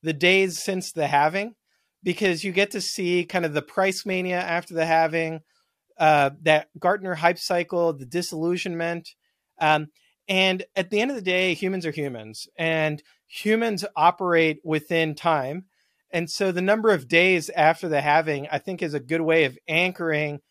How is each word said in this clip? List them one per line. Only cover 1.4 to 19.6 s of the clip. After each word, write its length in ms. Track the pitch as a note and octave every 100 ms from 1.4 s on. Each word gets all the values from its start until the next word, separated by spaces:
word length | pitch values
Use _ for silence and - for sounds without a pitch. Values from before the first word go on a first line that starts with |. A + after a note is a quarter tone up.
| G#3+ A3+ _ _ _ _
because 400 | F3+ F3 G3+ E3+
you 80 | F#3+
get 180 | F3+ G3+
to 100 | G#3
see 440 | F3+ - F3+ F3 E3+
kind 180 | F#3
of 100 | E3
the 100 | D3
price 420 | C#3+ - F#3+ F#3+ G3+
mania 340 | F#3 F#3 F3+
after 360 | F3+ E3+ - E3
the 100 | D#3+
halving, 540 | E3 E3 E3 D#3+ D#3+ _ _ _ _ _ -
uh, 300 | D#3 D3 C#3 C#3+
that 240 | D#3 D#3 D3+ D#3+
Gartner 380 | F3+ G#3 F#3 E3
hype 240 | E3+ F3
cycle, 520 | - F3 E3+ F3 E3+
the 140 | D3 B2+
disillusionment. 1040 | E3+ F3 D#3+ E3 F3 F#3 E3 E3+ E3+ - _ _ _ _ _
Um, 280 | D#3 D3+ D3+ _ _ _ -
and 360 | F#3+ F#3+ F#3 F#3 -
at 160 | F#3
the 100 | G#3
end 80 | B3
of 60 | C4+
the 80 |
day, 320 | F#3 F3+ F#3 E3+
humans 320 | F#3+ F#3+ E3
are 40 |
humans, 560 | D3+ C#3+ A#2+ A2 A2 - -
and 460 | E3 D#3+ D#3 D3+ _ _ _
humans 580 | - G#3 A3 A#3 G3 G3 -
operate 640 | E3 F3 F3+ E3+ D#3+ D3+
within 520 | D#3+ D#3 D3+ E3 D#3+ D3+
time. 500 | E3+ D#3 C3 E3 F#3 _ _ _ _
And 180 | F3 E3+
so 220 | - G3
the 100 | F3
number 300 | F#3 G#3+ A3
of 160 | F#3 C3
days 420 | E3 F3+ F3+ D3+
after 400 | - D#3 E3 F3+
the 120 | D3
halving, 460 | D3 D3+ D#3 C#3+ D3
I 80 | C#3+
think, 240 | - F#3
is 100 | F3
a 60 | D3
good 220 | B2 E3
way 240 | D#3+ E3 C#3+
of 120 | B2+